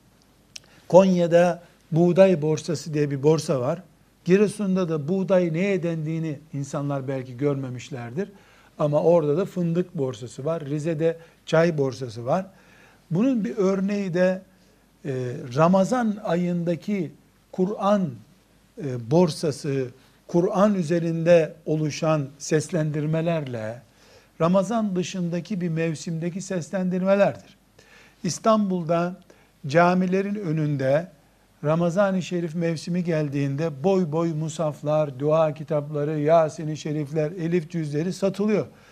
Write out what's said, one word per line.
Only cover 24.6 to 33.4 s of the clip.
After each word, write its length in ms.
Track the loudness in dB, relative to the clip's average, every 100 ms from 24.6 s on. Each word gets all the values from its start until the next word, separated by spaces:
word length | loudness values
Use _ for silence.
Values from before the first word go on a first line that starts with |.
| 2 0 -2 -2
dışındaki 680 | -4 -4 -4 -4 -6 -4
bir 80 | -4
mevsimdeki 720 | -2 -2 -4 -6 -6 -6 -6
seslendirmelerdir. 1160 | -6 -6 -6 -4 -2 0 2 4 4 0 -10 _ _ _ -20 -20 -20 _
İstanbul'da 920 | -6 -2 2 2 2 -2 -2 -2 -2 -6 -16 -20 _ _ 0
camilerin 680 | 4 6 4 2 0 -2 -4
önünde 760 | -4 -2 0 0 2 0 0 -10 _ _ _ _
Ramazan-ı 580 | 0 2 2 2 2 0
Şerif 340 | -2 -4 -4 -2
mevsimi 480 | -2 -2 -4 -4
geldiğinde 800 | 0 0 0 -2